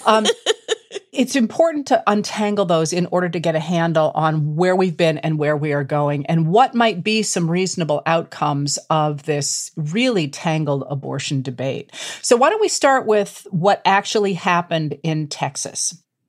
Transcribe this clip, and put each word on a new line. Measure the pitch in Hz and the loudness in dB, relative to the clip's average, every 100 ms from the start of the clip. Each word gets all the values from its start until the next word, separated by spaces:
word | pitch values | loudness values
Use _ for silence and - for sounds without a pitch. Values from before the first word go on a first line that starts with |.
| 285 | 2
Um, | 220 214 453 539 - - 440 | 2 2 -2 -2 -4 -4 -6
<laughs> | _ - - | _ -16 -6
it's | - 247 277 | -2 0 2
important | 220 - 330 302 269 | 0 2 0 0 0
to | 240 196 | 0 2
untangle | 208 - - 208 208 180 | 0 -2 -2 -2 0 2
those | 165 156 | 2 0
in | 175 170 | -2 0
order | 175 180 | 0 -2
to | 175 | -2
get | 165 156 | -2 -2
a | |
handle | 156 175 170 160 156 | -2 0 2 2 2
on | - 156 156 151 151 | 2 0 0 -2 2
where | 180 185 | 2 4
we've | 190 151 | 2 2
been | 160 151 | 0 2
and | 160 151 | -2 0
where | 147 151 | 0 0
we | 151 | 0
are | 143 139 | -2 0
going | 147 147 147 143 | 0 0 -2 0
and | 165 160 | 0 4
what | 208 247 233 | 4 4 4
might | 233 175 | 2 0
be | 196 214 | 0 0
some | 208 180 165 | 0 -2 0
reasonable | 175 185 - 156 147 160 | 0 -2 -2 -2 -2 0
outcomes | 165 - - 147 143 143 - - | 0 -2 -4 -2 0 -2 -6 0
of | 156 151 147 | 0 0 -2
this | - 143 139 - - - | -4 -4 -2 -6 -8 -8
really | 151 196 254 202 143 | -4 0 0 0 -2
tangled | - 170 156 147 143 - | -4 -2 -2 0 -2 -4
abortion | 139 135 135 - 139 | -8 -6 -8 -4 -4
debate. | 135 123 135 120 - - - - | -4 -6 -6 -6 -10 -14 -14 -10
So | - 240 | 2 4
why | 285 | 4
don't | 440 | 2
we | 403 | 0
start | - 277 269 220 | 2 2 4 2
with | 208 202 - - | 0 0 -8 -6
what | 175 190 190 185 | 0 2 2 4
actually | 196 - 220 202 | 2 2 0 0
happened | 170 190 175 175 165 151 147 | 0 0 0 0 -4 -4 -4
in | 160 156 147 | -4 -2 -4
Texas? | - 143 - - - - - _ _ | -6 -6 -6 -10 -6 -8 -8 _ _